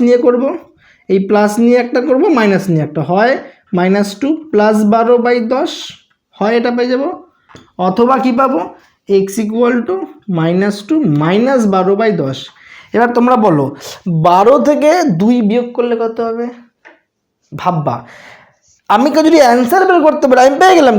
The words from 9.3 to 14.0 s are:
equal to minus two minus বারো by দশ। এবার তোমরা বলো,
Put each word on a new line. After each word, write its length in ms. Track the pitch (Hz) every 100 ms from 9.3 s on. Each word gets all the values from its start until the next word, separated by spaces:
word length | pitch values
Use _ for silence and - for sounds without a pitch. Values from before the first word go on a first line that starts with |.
| 226
equal 360 | 214 226 240 247 233
to 60 | 185 330 - - 170
minus 380 | 160 175 202 208
two 160 | - 320 247 147
minus 400 | 156 196 247 269 214
বারো 280 | 190 185 202
by 140 | 226 180
দশ। 160 | 135 131 - - - - -
এবার 180 | 208 240 240
তোমরা 200 | 240 247
বলো, 280 | 214 156 135 - - -